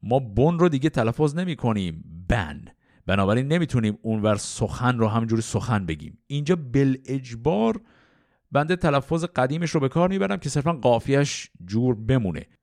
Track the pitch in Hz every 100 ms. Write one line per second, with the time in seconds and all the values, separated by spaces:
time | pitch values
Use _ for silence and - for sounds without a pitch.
0 | 101 127 123 101 143 170 175 143 151 -
1 | 113 117 151 151 180 151 123 107 92 80
2 | 80 82 87 117 80 71 85 _ _ _
3 | - 98 98 113 135 165 160 123 110 104
4 | 110 110 104 104 - - 113 - 123 123
5 | 113 110 113 113 113 110 107 110 90 78
6 | 78 - _ 143 147 180 135 127 139 131
7 | - 135 131 117 127 190 226 220 - _
8 | _ _ _ _ _ 139 151 180 170 143
9 | 131 165 170 - 127 156 170 160 135 160
10 | 180 196 196 196 147 147 143 165 123 117
11 | 123 135 143 - - _ 87 107 127 113
12 | 110 131 101 76 67 _